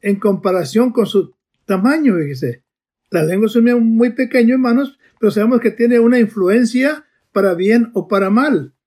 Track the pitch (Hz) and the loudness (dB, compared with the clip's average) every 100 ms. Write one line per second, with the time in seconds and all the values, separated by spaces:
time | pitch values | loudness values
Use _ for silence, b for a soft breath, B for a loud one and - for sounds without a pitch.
0 | 202 196 208 190 190 185 143 220 254 240 | -6 -2 -2 -2 -2 -2 -2 0 0 0
1 | 202 196 160 _ _ _ - 190 233 320 | -2 -2 -4 _ _ _ -6 -2 0 0
2 | 277 180 143 131 135 - _ _ _ _ | 0 0 -4 -6 -8 -8 _ _ _ _
3 | _ 165 156 190 220 233 233 240 226 226 | _ -4 -2 -2 0 2 2 2 0 2
4 | 240 240 247 254 233 262 254 240 277 - | 0 -2 -2 2 2 2 0 0 -2 -10
5 | _ - 208 208 220 247 220 - 240 240 | _ -4 -2 0 0 2 0 0 0 2
6 | 233 247 214 208 185 226 226 247 277 302 | 4 2 0 0 0 2 0 0 -2 -4
7 | - _ _ 202 196 175 196 240 226 190 | -12 _ _ -2 0 0 0 0 0 -4
8 | 170 196 196 220 294 180 131 _ | -4 -2 0 0 0 -2 -4 _